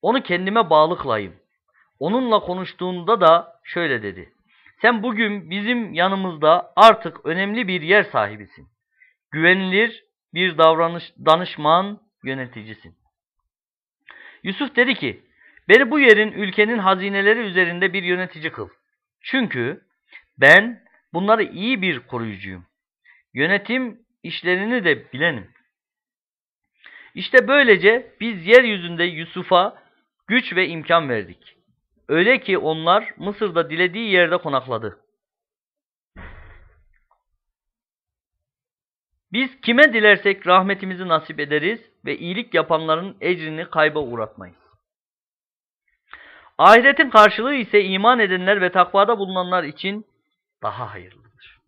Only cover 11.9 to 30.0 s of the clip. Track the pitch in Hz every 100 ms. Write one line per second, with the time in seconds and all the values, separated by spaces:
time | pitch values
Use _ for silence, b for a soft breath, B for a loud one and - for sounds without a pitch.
11.9 | 208 _ _ - 135 123 117 107 107 -
12.9 | 87 _ _ _ _ _ _ _ _ _
13.9 | _ _ B B B 175 196 269 - 247
14.9 | 233 131 - _ b b b - 220 262
15.9 | 302 269 208 214 165 202 185 214 233 190
16.9 | 190 196 196 196 226 214 180 175 175 185
17.9 | 185 180 180 180 160 156 135 95 _ _
18.9 | _ _ _ - 269 214 127 120 - _
19.9 | _ _ b b - 135 175 226 226 _
20.9 | _ _ 165 202 220 196 165 214 254 185
21.9 | 139 - 123 113 98 95 92 87 _ _
22.9 | _ b b _ 123 156 196 196 254 254
23.9 | - _ _ 165 165 180 180 208 247 175
24.9 | 131 - 127 165 131 90 _ _ _ _
25.9 | _ _ _ _ _ _ _ _ _ B
26.9 | B B - 185 254 202 285 254 185 185
27.9 | 233 254 _ 226 202 165 240 240 202 170
28.9 | 170 175 156 165 180 180 180 196 b b
29.9 | b